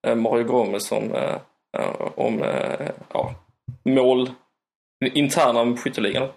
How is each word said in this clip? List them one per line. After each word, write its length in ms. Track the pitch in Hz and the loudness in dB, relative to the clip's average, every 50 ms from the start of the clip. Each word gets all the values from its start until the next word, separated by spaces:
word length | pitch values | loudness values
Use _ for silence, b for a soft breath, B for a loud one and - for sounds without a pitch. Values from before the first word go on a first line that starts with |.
| - | 0
eh, 80 | 120 117 | 0 0
Mario 280 | 117 113 117 127 117 117 | 2 2 2 2 2 2
Gomez 440 | 117 123 123 113 98 101 104 - | 2 2 2 2 2 0 -4 -2
som, 280 | - - 110 - 113 - | -2 -2 -2 -2 -2 -2
eh, 200 | - - - - - - _ _ _ _ _ - | -2 -2 -2 -4 -6 -8 _ _ _ _ _ -4
eh, 300 | - - 50 - - - - - | -4 -4 -4 -4 -4 -6 -6 -4
om, 260 | - 123 117 - - - | -2 -2 0 0 0 -2
eh, 460 | - - - - - - - - - - - - - - | -2 -2 -2 -2 -2 -4 -4 -6 -8 -8 -10 -14 -6 -4
ja, 220 | - - 123 127 - _ _ _ _ _ - 123 - _ | -4 -2 -4 -6 -12 _ _ _ _ _ -18 -18 -4 _
mål, 440 | 131 131 135 127 127 127 127 127 127 127 - _ _ _ _ _ _ _ _ _ _ _ _ 135 127 - | 2 4 4 6 4 4 4 2 -2 -6 -14 _ _ _ _ _ _ _ _ _ _ _ _ -4 -2 0
interna 640 | 147 147 139 - - 151 127 117 117 117 120 120 | 0 0 2 4 4 4 4 4 4 2 2 0
skytteligan. 500 | 120 - 120 123 - 107 101 - 127 135 135 - | -2 -4 -6 -4 -2 -2 -2 0 -2 -4 -4 -8